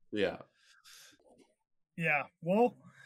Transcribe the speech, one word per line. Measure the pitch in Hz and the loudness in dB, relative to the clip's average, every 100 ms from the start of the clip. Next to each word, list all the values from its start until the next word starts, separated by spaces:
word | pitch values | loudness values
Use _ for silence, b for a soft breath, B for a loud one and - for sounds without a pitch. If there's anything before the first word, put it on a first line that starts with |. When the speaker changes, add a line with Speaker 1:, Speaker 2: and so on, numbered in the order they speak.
| _ | _
Speaker 1:
Yeah. | 104 92 85 - _ b b b b b b _ - _ _ _ _ _ - | -2 0 -2 -12 _ b b b b b b _ -20 _ _ _ _ _ -6
Speaker 2:
Yeah. | 160 147 131 _ | -2 -2 -4 _
Well, | 165 202 240 - b b | -2 2 2 -2 b b